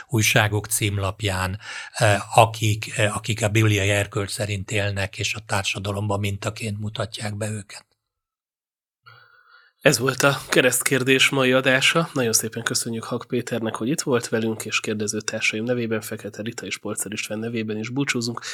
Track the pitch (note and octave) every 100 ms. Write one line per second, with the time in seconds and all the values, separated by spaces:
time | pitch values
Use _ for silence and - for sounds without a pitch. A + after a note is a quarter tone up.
0 | - A2+ G#2+ B2+ G#2+ G#2 - - G#2+ G2+
1 | G2 - G#2 F#2 F#2 G2 - - - -
2 | A2 G2+ - - A2 - A2 G#2+ - -
3 | G#2+ - - G#2+ B2 A2 A2 G#2 G2 G2+
4 | G2 G#2+ G2 - G#2 G2+ F#2+ G#2 G2+ G2
5 | F#2+ - G2+ - - G2+ G2 - G2+ G2+
6 | G#2 G2+ G#2 G2+ A2 G#2+ A2+ G#2 G#2 -
7 | G#2+ - G#2+ G#2 G#2+ G#2+ - - - _
8 | _ _ _ _ _ _ _ _ _ _
9 | - - - _ _ - _ _ C3+ D3
10 | C3 C#3 C#3+ C#3 - F3 E3 - - C3
11 | B2+ C3+ - C#3 B2+ B2+ C3+ C3 C3+ E3
12 | E3 C#3 A#2 G#2+ A2+ - - B2 B2 A2+
13 | - A#2+ - B2 A#2 A#2 A2 - A2+ E3
14 | - A#2+ - A2+ A2+ A2 A2 - - G#2+
15 | G#2 G#2+ G#2 A2 - A2 A#2 B2 A2+ A2
16 | - G#2+ G2+ - G#2+ - F#2+ - G#2 G#2
17 | - G#2 - G#2+ A2+ A#2+ A2 G#2+ A2+ B2+
18 | C#3 B2 A#2 A#2 -